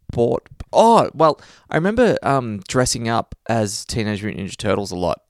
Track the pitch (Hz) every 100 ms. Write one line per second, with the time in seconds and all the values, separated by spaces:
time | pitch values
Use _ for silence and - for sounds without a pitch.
0 | - - 120 - _ - - 135 226 214
1 | 123 143 156 139 - _ - 156 185 233
2 | 226 - - 139 120 104 - 127 127 117
3 | 117 113 - - - 117 104 107 - 123
4 | 107 101 104 76 92 - 104 101 95 90
5 | 87 -